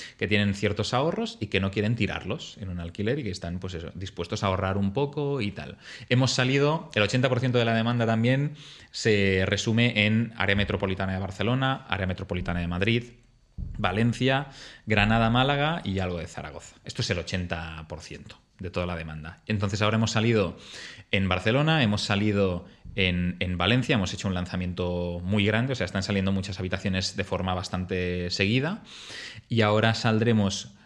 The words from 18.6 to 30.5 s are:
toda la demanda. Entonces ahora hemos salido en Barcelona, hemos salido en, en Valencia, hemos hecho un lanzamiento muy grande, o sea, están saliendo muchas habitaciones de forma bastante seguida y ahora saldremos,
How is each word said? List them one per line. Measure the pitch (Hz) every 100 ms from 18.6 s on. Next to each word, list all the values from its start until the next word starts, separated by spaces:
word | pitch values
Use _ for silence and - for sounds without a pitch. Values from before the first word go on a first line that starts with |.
| 90
toda | 90 87
la | 85
demanda. | 80 78 80 - -
Entonces | 104 101 107
ahora | 107 110
hemos | 110
salido | 113 117 110 87 - - - - - -
en | 101 95
Barcelona, | 92 113 131 156 160
hemos | 113 104
salido | - 101 107 101 98 87 - - - 101
en, | 92 87 87 -
en | 92 87
Valencia, | 90 123 123 123
hemos | 92
hecho | - 101
un |
lanzamiento | 90 90 92 90 90 87 87 87 87
muy | 90 104 101
grande, | 110 131
o | 127
sea, | 87
están | 98
saliendo | 98 101 95
muchas | 98 90 92
habitaciones | 92 92 101 92 92 -
de |
forma | 90 90 92
bastante | 90 90 92 90 92 90 90 87
seguida | 87 98 127 147 220 - - - - - - -
y | 113
ahora | 104 107 113
saldremos, | 110 117 110 117 110 98